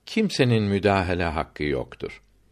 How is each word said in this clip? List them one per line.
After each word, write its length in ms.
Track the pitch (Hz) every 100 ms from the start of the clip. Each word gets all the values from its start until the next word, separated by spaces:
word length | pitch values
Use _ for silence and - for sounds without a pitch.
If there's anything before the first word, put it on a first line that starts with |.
| -
kimsenin 560 | - 214 - 127 113
müdahale 640 | 104 98 101 98 90 90
hakkı 400 | 85 78 - -
yoktur. 580 | 76 65 - - - - _ _ _